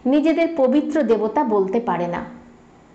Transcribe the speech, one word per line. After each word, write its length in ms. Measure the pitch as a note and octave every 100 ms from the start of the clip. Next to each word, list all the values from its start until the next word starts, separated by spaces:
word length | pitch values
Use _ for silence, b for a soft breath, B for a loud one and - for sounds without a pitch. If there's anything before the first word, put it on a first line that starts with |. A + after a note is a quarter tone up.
| B3+
নিজেদের 420 | D4 D#4 D#4+ E4 D#4
পবিত্র 460 | B3+ D4 - D#4
দেবতা 420 | A3+ G#3+ G#3+ D4+
বলতে 360 | B3+ G#3 F#3+ G#3+
পারে 260 | - F3 F3
না। 300 | F3 - - - - - - -